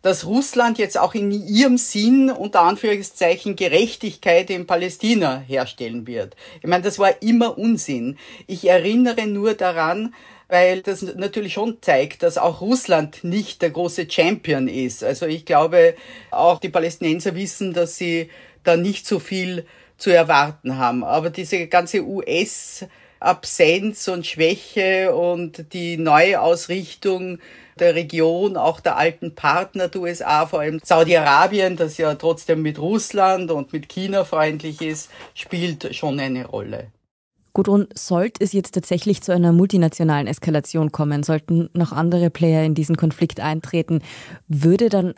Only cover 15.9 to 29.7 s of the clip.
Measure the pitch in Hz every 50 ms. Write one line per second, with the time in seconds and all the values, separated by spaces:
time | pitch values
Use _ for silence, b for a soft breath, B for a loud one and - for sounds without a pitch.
15.9 | 165 B B B B B B B - - 151 170 175 160 - 170 156 180 160 170
16.9 | 165 - - 160 156 175 160 202 165 180 202 190 - - 202 190 170 175 170 170
17.9 | - - 180 170 165 165 165 165 B B B B B B _ - 170 165 175 202
18.9 | 196 - - - 220 180 - - 190 190 185 180 180 175 160 b b b b b
19.9 | b _ - 208 175 170 165 160 156 143 143 151 151 _ _ 127 131 131 127 120
20.9 | 120 123 117 - 139 156 156 170 156 190 180 151 - 180 170 160 - 180 170 170
21.9 | - 202 160 - 196 196 - - 139 170 214 220 - - - - - - 190 180
22.9 | _ _ _ _ _ _ - 170 180 - - - - - 170 151 170 196 196 220
23.9 | 208 - - - 185 175 160 - - 156 160 165 196 196 - - - 220 190 190
24.9 | 190 190 190 185 170 160 175 175 175 170 175 165 - - 160 151 - 180 175 170
25.9 | 170 160 165 160 147 151 170 190 196 - 101 165 170 170 - - 175 190 185 -
26.9 | - _ - 202 185 185 185 185 180 170 B B B B B B B - 170 170
27.9 | 156 165 170 147 165 165 160 165 165 175 196 208 190 160 110 160 160 - - 170
28.9 | - - 147 170 165 _ - 165 156 - - 147 143 175 190 185